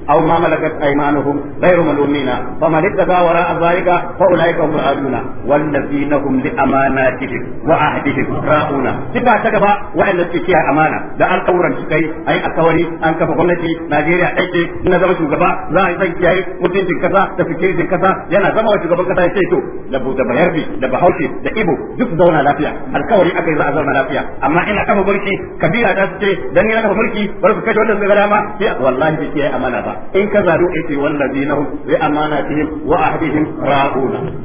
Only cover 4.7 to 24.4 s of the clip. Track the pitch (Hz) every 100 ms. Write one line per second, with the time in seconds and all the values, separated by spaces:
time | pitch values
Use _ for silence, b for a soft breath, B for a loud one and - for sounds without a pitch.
4.7 | 147 131 143 135 120 101 - - 147 156
5.7 | 143 - 143 143 143 135 131 147 - -
6.7 | 135 135 135 131 - 135 - - - 135
7.7 | 165 151 127 143 135 127 - - 151 139
8.7 | 139 123 98 - 240 254 214 220 208 202
9.7 | 208 - 156 202 175 170 175 - 165 160
10.7 | 143 156 - - - 156 180 - 180 165
11.7 | 127 - 156 156 - - 175 165 185 165
12.7 | 160 170 - 160 165 156 143 175 170 160
13.7 | 160 - 147 151 175 170 - 180 175 170
14.7 | - 175 190 180 180 156 147 180 - -
15.7 | 156 190 175 185 - 175 185 185 - 175
16.7 | 185 180 160 180 196 - - 170 165 185
17.7 | 170 165 180 190 185 - 175 202 208 220
18.7 | 208 165 175 180 185 180 196 170 151 -
19.7 | - - - 131 131 117 123 175 156 113
20.7 | 107 127 127 175 - 139 - 135 220 202
21.7 | 143 - 143 247 160 170 156 139 143 147
22.7 | - - 143 143 220 170 175 170 151 147
23.7 | 139 143 135 131 135 - -